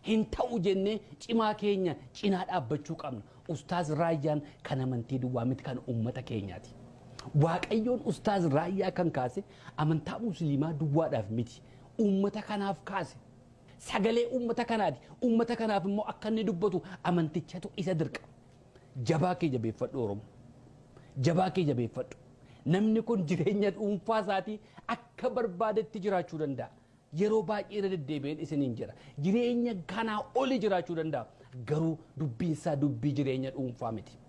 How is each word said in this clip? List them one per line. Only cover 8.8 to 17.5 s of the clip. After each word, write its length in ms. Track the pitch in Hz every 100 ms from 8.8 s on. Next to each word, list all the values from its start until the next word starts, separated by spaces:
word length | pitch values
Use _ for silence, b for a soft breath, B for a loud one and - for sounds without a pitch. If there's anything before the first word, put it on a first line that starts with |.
| 190
kan 200 | 180 175
kaase 320 | 139 123 190 - B B B
amantaa 420 | 151 160 - -
Musliimaa 540 | 226 165 160 139 156
duwwaadhaaf 560 | 156 156 143 165 135 101
miti. 320 | 110 120 - B B B -
Uummata 420 | 214 190 202 214
kanaaf 380 | 202 208 196 196
kaase. 340 | - 190 165 - - - - - - B
Sagalee 500 | - - 202 233 240
uummata 320 | 254 240 233 233
kanaati. 340 | 226 185 139 B B
Uummata 320 | 254 226 233 233
kanaaf 300 | 226 196 180
immoo 200 | 202 208
akka 220 | - 214
inni 140 | 220
dubbatu 380 | 214 175 208 185 B B
amantichatu 680 | 175 175 160 151 147